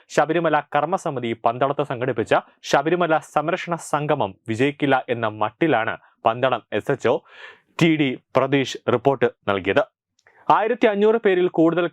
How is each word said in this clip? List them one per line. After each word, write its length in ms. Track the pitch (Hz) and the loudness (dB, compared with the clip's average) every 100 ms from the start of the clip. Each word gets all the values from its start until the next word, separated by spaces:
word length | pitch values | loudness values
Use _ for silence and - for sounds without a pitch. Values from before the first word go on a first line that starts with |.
| - | -4
ശബരിമല 520 | - 147 165 165 151 | 0 0 0 0 -2
കർമ്മസമിതി 760 | - 147 151 185 170 131 120 113 | 0 -2 -2 -4 -4 -6 -6 -2
പന്തളത്ത് 380 | 117 123 139 143 | -2 0 -2 -2
സംഘടിപ്പിച്ച 520 | 139 123 131 117 104 151 - _ | -4 -4 -4 -4 0 0 -2 _
ശബരിമല 560 | - 151 151 175 170 156 | 0 0 2 0 2 0
സംരക്ഷണ 560 | - 151 151 180 - | -2 -4 -2 -4 -4
സംഗമം 600 | 165 - 151 147 143 101 92 - | -8 -4 -2 0 -2 -2 -6 -6
വിജയിക്കില്ല 560 | 113 139 139 143 131 - | -2 -2 0 0 0 0
എന്ന 200 | 117 110 | -4 -4
മട്ടിലാണ് 680 | 107 107 - 165 117 110 87 _ _ | -2 -6 -2 0 0 -2 -8 _ _
പന്തളം 380 | 113 120 131 120 - | -2 0 -2 -2 -4
എസ് 180 | 107 - | -6 -4
എച്ച് 180 | 135 113 | -2 0
ഒ 120 | 151 - - - - _ - | -2 -6 -20 -20 -20 _ 0
ടി 140 | 165 156 | 2 2
ഡി 220 | 139 120 _ 131 | 0 -4 _ 0
പ്രതീഷ് 420 | 135 139 123 - - | 2 2 0 -4 -2
റിപ്പോർട്ട് 380 | 101 139 131 120 - - | 0 0 0 0 -2 -4
നൽകിയത്. 360 | 98 92 98 160 _ _ _ _ _ - | -2 0 0 0 _ _ _ _ _ 0
ആയിരത്തി 360 | 160 220 240 226 | 2 0 0 0
അഞ്ഞൂറ് 340 | 202 208 226 | 2 2 2
പേരിൽ 240 | 208 180 180 | 2 2 2
കൂടുതൽ 420 | - 165 165 175 | 2 2 2 -2